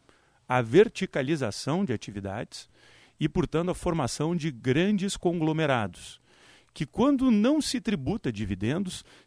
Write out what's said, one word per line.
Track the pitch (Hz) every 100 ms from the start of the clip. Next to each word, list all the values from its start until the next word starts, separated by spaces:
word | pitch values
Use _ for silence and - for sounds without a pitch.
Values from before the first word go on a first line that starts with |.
| _ _ _ _ -
à | 127
verticalização | 113 147 226 - 185 156 135 160 120 - - 165 190
de |
atividades | 110 - 101 98 101 - - - _ - - - -
e, | 151
portanto, | 185 139 160 180
à | 160
formação | 180 165 123 - 151 175
de | 156
grandes | 120 127 135 190 214 196 -
conglomerados, | 180 175 156 156 151 127 98 85 - - _ _ - - _
que | - 156
quando | - 262 277 262
não | 208 226 311
se | - 247
tributa | - 202 131 220 147
dividendos, | 104 104 92 107 160 185 - - -